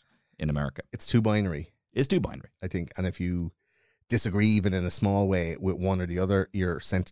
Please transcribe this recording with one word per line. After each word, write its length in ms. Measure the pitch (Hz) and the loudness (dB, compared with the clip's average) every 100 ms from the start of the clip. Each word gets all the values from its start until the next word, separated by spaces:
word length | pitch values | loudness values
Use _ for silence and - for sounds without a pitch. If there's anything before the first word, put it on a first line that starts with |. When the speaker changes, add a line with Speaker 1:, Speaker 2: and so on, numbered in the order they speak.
| _ _ _ _ | _ _ _ _
Speaker 1:
in 100 | 78 | -2
America. 320 | 73 71 - - | -2 -2 -6 -14
Speaker 2:
It's 140 | - - | -10 0
too 160 | 120 | 2
binary, 460 | 110 107 101 76 - _ _ | 4 2 0 -4 -10 _ _
Speaker 1:
It's 160 | - 135 | -4 0
too 100 | 190 | 0
binary. 300 | - 69 - _ | -2 -8 -16 _
Speaker 2:
I 60 | 92 | -6
think. 240 | 92 82 - | -6 -6 -4
And 100 | 92 | -4
if 140 | - | -2
you 320 | 90 90 85 - _ _ _ _ _ | -2 -2 -4 -8 _ _ _ _ _
disagree, 400 | 117 113 98 107 | -2 0 4 4
even 260 | 107 98 | 4 2
in 100 | 92 | 0
a 60 | 90 | -2
small 380 | - 104 98 98 | 0 2 4 2
way, 260 | 95 85 82 | 2 0 -2
with 160 | 95 82 | -2 0
one 240 | 92 92 | 0 0
or 60 | 90 | -2
the 120 | 87 | -2
other, 300 | 95 98 92 | 2 2 0
you're 280 | 101 90 80 | -2 -2 -2
sent 260 | - 95 90 | -2 -2 -2